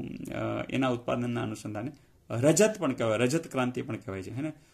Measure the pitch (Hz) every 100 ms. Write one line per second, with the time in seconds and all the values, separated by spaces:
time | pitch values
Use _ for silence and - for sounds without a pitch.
0 | - - - - 113 113 - 127 131 120
1 | 123 123 120 120 113 107 110 104 127 -
2 | - _ - 117 143 165 214 208 151 123
3 | 113 107 123 165 - 135 123 123 - 107
4 | - 95 95 117 151 - -